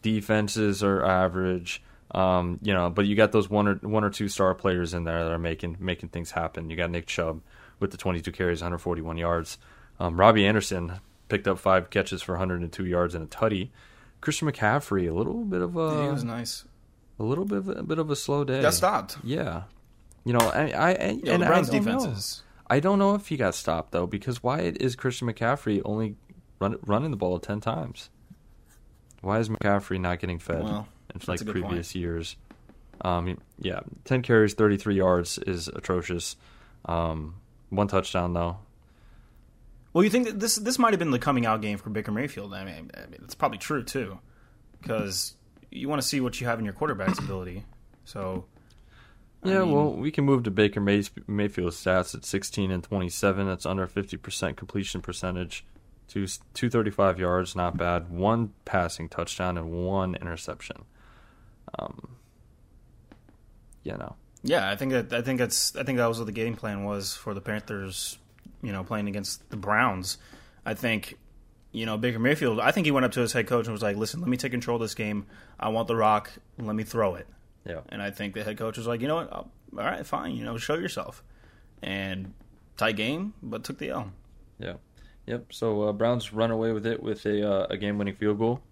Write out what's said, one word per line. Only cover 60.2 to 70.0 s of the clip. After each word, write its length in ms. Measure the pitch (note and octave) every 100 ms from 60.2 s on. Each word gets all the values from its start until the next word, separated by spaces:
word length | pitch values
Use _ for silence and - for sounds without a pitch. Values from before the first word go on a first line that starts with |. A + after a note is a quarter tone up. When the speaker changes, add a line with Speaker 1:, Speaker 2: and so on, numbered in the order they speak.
| F2 E2 - - - - - _ - - - - - - - -
Speaker 1:
Um, 380 | - - - B2 _ _ - _ - - - - - - - - - - - -
you 100 | -
know. 240 | - - - - -
Speaker 2:
Yeah, 260 | - D#3 F#2+
I 60 | G2+
think 160 | C3+
that, 200 | C3 G#2+
I 100 | A#2+
think 160 | A#2+ C3
that's, 360 | A#2+ - - -
I 60 |
think 140 | C3+ B2+
that 80 | A#2
was 120 | A2+
what 80 | A2
the 60 |
game 220 | G#2 A2+ A2
plan 280 | A2 G2+
was 300 | G2+ G2+ F#2+ -
for 160 | -
the 60 | G2
Panthers, 800 | G#2 G#2+ - G#2 F#2+ F#2 - - - - - -
you 100 | A#2
know, 100 | G2
playing 240 | F#2 A2 G2+
against 400 | G2+ G2 - -
the 60 | A2
Browns. 640 | G2 G#2+ B2 F#2+